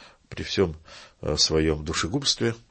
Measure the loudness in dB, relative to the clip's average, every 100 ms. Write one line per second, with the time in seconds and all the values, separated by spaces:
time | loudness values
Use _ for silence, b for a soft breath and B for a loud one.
0 | b b _ -10 -4 0 0 -2 B B
1 | B _ -4 2 2 4 2 0 -2 -4
2 | -2 0 0 0 0 -2 -10